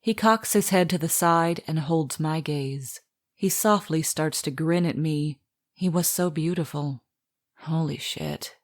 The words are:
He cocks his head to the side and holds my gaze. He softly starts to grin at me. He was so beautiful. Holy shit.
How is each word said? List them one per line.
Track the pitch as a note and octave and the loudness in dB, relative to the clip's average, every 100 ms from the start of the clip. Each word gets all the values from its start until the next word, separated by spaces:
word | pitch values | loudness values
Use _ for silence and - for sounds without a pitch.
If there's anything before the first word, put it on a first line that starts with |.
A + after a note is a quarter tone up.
He | - | -2
cocks | A3 A3 A3 - | 2 4 2 4
his | G#3 G3 | 2 4
head | F#3+ F3+ | 4 4
to | F3+ | 2
the | D#3+ | 0
side | - E3+ E3 E3 E3+ - | 2 4 4 4 0 -2
and | D#3 | -2
holds | D3 E3 D3 - | 2 0 0 -2
my | D#3 D#3+ | -2 -2
gaze. | D3+ D3 C3+ C3+ C3 - _ _ _ | -2 -4 -4 -6 -10 -14 _ _ _
He | _ F#3+ | _ -2
softly | - A3 G#3 - D#3+ | 2 2 2 2 -2
starts | D#3+ - D#3 - | -2 -2 -2 -2
to | - | -6
grin | C#3 D#3+ F3 F3 | -4 0 2 2
at | - | 0
me. | D#3+ D3+ D3+ C#3 _ _ _ | -2 0 -2 -6 _ _ _
He | _ F3+ | _ 0
was | E3+ E3+ | 0 0
so | - F3+ | 0 -2
beautiful. | D#3+ D#3+ F3+ D3+ D3+ C#3+ C#3 _ _ _ _ _ _ | 0 -2 -2 -4 -4 -6 -6 _ _ _ _ _ _
Holy | - D#3+ D#3 - | -4 -2 -2 -4
shit. | - - D3+ D3 - - | -8 -6 -6 -6 -10 -16